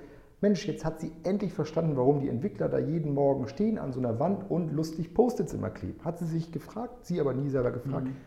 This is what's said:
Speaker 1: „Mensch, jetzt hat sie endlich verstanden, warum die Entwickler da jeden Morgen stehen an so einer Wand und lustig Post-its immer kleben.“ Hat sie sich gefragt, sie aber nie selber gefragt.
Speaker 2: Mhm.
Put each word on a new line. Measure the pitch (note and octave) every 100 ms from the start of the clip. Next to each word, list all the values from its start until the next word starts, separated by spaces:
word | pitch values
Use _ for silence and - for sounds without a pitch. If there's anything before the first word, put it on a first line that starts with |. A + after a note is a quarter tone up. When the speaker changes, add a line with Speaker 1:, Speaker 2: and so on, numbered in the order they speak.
| - - - -
Speaker 1:
„Mensch, | G3+ G3+ -
jetzt | - D#3+
hat | -
sie | E3 -
endlich | F3 G3+ F#3+
verstanden, | - D3+ - E3 C3+
warum | B2+ D3
die | C3
Entwickler | A#2+ G#3 - D#3
da | C3+
jeden | C3 E3 D3+
Morgen | C#3 C#3 C3+ B2
stehen | - G#3+ G#3+
an | C#3
so | C3
einer | A#2+ A2
Wand | D#3+ G3 -
und | D#3+ D#3+
lustig | D3 D#3+ - D#3+
Post-its | - B3 A#3 F3
immer | G#2+ F#2+
kleben.“ | - F#2 -
Hat | D#3+ E3+
sie | E3+
sich | E3 E3
gefragt, | D3 - G#3+ B3 - -
sie | F3
aber | C#3
nie | B2+ C#3+
selber | C3+ A#2+
gefragt. | A2+ C3+ C3 C3
Speaker 2:
Mhm. | C3+